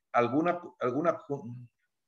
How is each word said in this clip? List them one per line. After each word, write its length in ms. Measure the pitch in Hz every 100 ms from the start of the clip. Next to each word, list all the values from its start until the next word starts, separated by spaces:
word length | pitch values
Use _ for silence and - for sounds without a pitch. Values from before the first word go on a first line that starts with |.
| _
alguna, 480 | 123 120 135 170 175 - -
alguna, 400 | 117 135 170 156 - 139 113 123 120 _ _ _